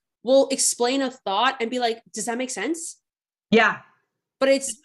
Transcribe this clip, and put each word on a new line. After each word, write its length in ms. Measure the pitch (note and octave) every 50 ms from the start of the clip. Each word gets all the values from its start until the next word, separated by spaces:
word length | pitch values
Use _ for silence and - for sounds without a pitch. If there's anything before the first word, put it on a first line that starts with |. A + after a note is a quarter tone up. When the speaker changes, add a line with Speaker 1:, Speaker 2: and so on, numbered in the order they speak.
| _ _ _ _ -
Speaker 1:
We'll 240 | A3 C4 C4+ C4+ C4+
explain 520 | C4+ C4+ - - - - A#3+ A#3+ C4 C#4 C4+
a 80 | B3
thought 460 | B3 - - G3+ F#3+ G#3 A#3+ C4 C4 C4
and 80 | A#3 A3+
be 80 | B3+ B3
like, 220 | A#3+ A3+ A3+ A3+ - _ -
"Does 120 | A3 G3+
that 120 | A#3 A3+ A#3+
make 100 | C4 B3+
sense?" 480 | - - G3 C#4 E4+ E4 - - - _ _ _ _ _ _ _ _ _ _ -
Speaker 2:
Yeah. 300 | G#3 A3+ A3 G3+ - - - _ _ _ _ _ _ _ _ _ _ -
Speaker 1:
But 80 | C4+ C4+
it's, 300 | C4+ C4+ C4+ - - - -